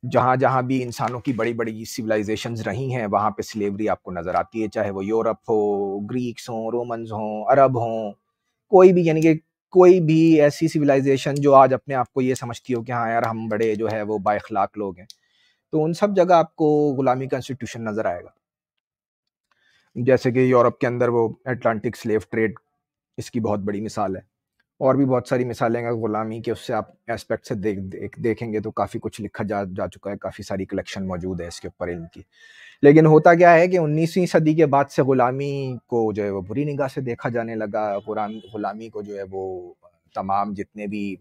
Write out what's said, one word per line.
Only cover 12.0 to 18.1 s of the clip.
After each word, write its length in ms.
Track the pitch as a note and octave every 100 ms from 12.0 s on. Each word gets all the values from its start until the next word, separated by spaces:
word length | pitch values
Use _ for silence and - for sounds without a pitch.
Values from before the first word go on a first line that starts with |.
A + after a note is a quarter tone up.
| B2
को 60 | -
ये 140 | B2+
समझती 380 | B2+ B2 A#2 -
हो 100 | A#2+
कि 100 | A#2+
हाँ 180 | A#2+ A2+
यार, 140 | A#2
हम 240 | A#2 A2+ A2+
बड़े 280 | G#2+ A2+ G#2
जो 120 | A2
है 140 | G#2+
वो 160 | G#2 G#2+
बाइखलाक 600 | G2 G#2 - G#2 G2+ G#2+
लोग 200 | G2+ F2+
हैं, 80 | G2 - _ _ _ _ _
तो 80 | D#3
उन 120 | D#3
सब 220 | E3+ G#3
जगह 220 | G3 F3+ F3
आपको 580 | D#3+ _ D3+ D3+ D3
गुलामी 340 | C3 C3 B2+ C3
का 80 | C3+
इंस्टीट्यूशन 520 | - C3 A#2 A#2+ A2+
नज़र 180 | G#2+
आएगा। 280 | G#2